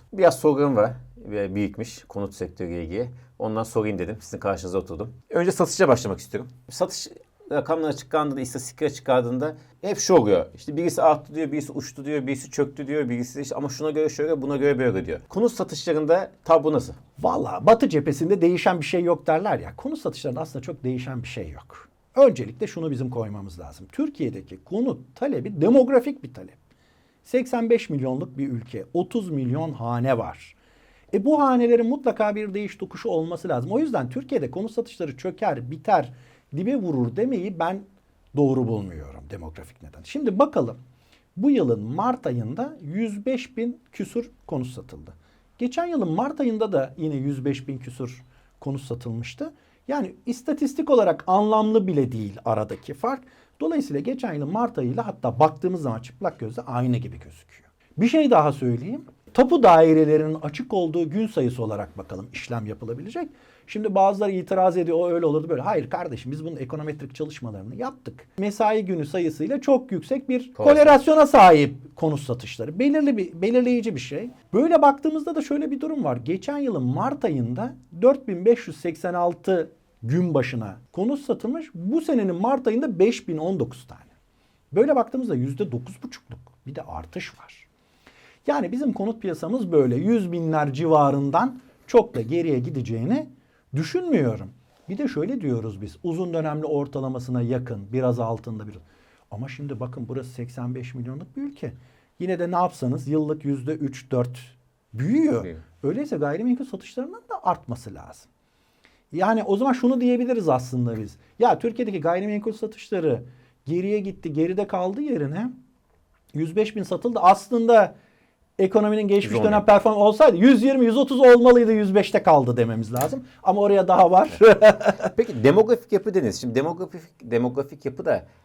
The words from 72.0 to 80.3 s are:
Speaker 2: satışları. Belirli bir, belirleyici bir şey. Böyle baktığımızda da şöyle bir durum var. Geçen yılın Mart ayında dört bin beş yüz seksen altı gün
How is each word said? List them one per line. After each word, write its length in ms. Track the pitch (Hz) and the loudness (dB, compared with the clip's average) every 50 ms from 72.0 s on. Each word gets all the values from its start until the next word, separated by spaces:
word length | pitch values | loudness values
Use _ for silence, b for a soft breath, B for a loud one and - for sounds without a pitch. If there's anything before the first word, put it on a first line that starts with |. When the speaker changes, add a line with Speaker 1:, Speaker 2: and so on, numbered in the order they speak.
| 165 156 151 143 | -2 -2 -2 -2
Speaker 2:
satışları. 600 | - - 113 - - - - - 113 147 156 190 | -4 -6 -8 -8 -8 -14 -12 -10 -10 -8 -4 0
Belirli 380 | 262 285 294 311 285 285 247 | 0 2 2 2 2 2 0
bir, 240 | 208 185 165 - 165 | 0 -4 -6 -6 -4
belirleyici 540 | 185 220 240 254 247 247 247 240 214 226 170 | -2 2 2 2 4 4 0 0 0 -4 -6
bir 40 | 127 | -6
şey. 300 | 123 - 143 165 226 247 b b b _ - | -8 -8 -10 -10 -10 -12 b b b _ 0
Böyle 280 | 214 294 330 349 302 | 2 4 4 6 6
baktığımızda 540 | 294 285 285 - - 311 311 320 294 339 302 | 6 6 4 4 -2 -2 -2 -2 -6 -4 -4
da 60 | 320 | -6
şöyle 300 | - - 285 294 311 262 | -4 -2 -2 -2 -2 -4
bir 100 | 277 262 | -4 -6
durum 220 | 302 311 311 285 185 | -6 -6 -4 -4 -2
var. 140 | 143 123 | -2 -4
Geçen 400 | 120 113 143 180 185 - 277 285 | -4 -4 -6 -6 -4 -4 -6 -6
yılın 260 | 285 285 254 196 143 127 | -4 -4 -4 -2 -2 -2
Mart 420 | 123 135 170 202 - - - - | -2 -2 -2 -4 -4 -4 -4 -2
ayında 500 | 202 147 131 123 120 127 170 226 254 - - - _ 165 170 | -2 -2 -2 -2 -4 -4 -6 -6 -8 -10 -14 -20 _ -6 2
dört 260 | 220 254 285 277 - | 4 4 4 2 -2
bin 180 | 214 185 170 185 | -6 -6 0 2
beş 220 | 226 240 - - | 2 2 2 0
yüz 100 | 170 147 | -10 -14
seksen 360 | - - 175 156 - - 180 175 | -8 -8 -8 -6 -4 -6 -4 -2
altı 580 | 175 175 175 170 170 - 190 185 170 160 - - _ _ _ _ _ 113 | 0 0 0 -2 -2 -2 0 0 0 0 -4 -10 _ _ _ _ _ -4
gün 300 | 113 143 175 180 170 | -2 0 0 0 2